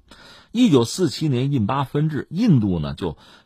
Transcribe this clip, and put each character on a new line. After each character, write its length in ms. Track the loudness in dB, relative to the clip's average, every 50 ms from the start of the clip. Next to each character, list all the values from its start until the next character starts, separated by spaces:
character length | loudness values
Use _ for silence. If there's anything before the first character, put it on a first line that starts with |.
| _ _ -20 -20 -20 -20 -20 -20 _ _ _
一 180 | 2 2 4
九 140 | 6 4 4
四 260 | 2 -2 -2 -2 -2
七 180 | -2 -2 -2 -2
年 240 | -2 0 -2 -2 0
印 140 | -2 0
巴 160 | 0 -2 -4 -4
分 240 | -4 -2 -2 -2 -2
治， 200 | -4 -6 -8 -8
印 300 | -4 -2 2 4 4 4
度 200 | 4 2 -2 -2
呢 140 | -4 -6 -8
就 220 | -6 -6 -8 -8 -8 _ -20 -20 _ _